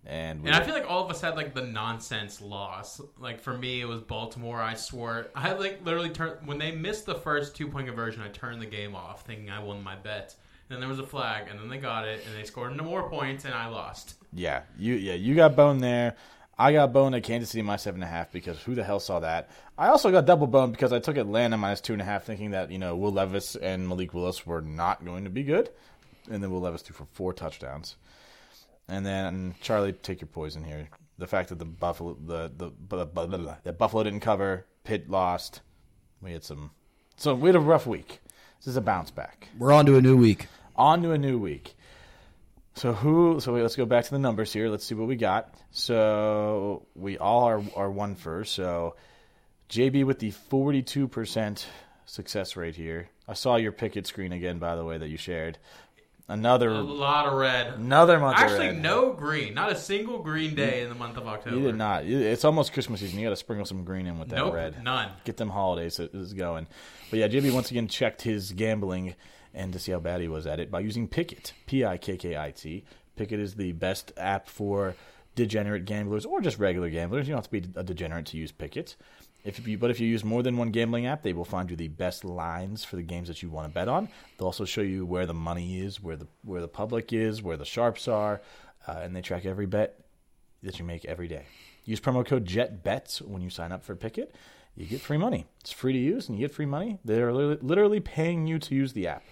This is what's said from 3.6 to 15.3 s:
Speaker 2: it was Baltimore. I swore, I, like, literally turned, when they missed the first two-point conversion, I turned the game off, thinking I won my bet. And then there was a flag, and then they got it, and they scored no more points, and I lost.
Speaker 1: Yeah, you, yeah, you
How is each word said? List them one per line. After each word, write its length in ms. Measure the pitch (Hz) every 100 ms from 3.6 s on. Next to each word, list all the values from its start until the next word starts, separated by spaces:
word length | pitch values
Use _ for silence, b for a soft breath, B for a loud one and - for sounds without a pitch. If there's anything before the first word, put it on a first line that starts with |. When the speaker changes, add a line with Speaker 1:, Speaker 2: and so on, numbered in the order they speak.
| 127 127
Speaker 2:
it 60 | 120
was 160 | 113
Baltimore. 580 | 110 110 113 123 117 117
I 140 | 113
swore, 540 | 113 - 127 117 113 113
I, 200 | 135 165
like, 280 | 190 196 190
literally 280 | 170 170 170
turned, 360 | 160 165 - 151
when 120 | 143
they 140 | 156
missed 340 | 160 175 214 -
the 80 |
first 420 | 165 - 147 143 -
two-point 300 | 147 139 131
conversion, 340 | 117 117 113
I 80 | 104
turned 320 | 101 120 117
the 60 | 110
game 280 | 104 104
off, 300 | 95 87 98
thinking 240 | - 107 104
I 140 | 101
won 200 | 104 101
my 140 | 98 95
bet. 380 | 107 104 95 - - - _
And 60 |
then 60 | 123
there 100 | 131
was 80 | 135
a 80 | 135
flag, 400 | 135 117 107 101
and 100 | 104
then 120 | 110
they 80 | 135
got 280 | 131 113 110
it, 160 | 107 113
and 100 | 107
they 80 |
scored 320 | 104 - 123 139
no 80 |
more 240 | 160 185 165
points, 380 | 151 135 135 139
and 80 |
I 140 | 120 117
lost. 480 | 110 80 - - - -
Speaker 1:
Yeah, 340 | 85 85 69 - -
you, 160 | 107
yeah, 220 | 123 95
you 200 | 87 107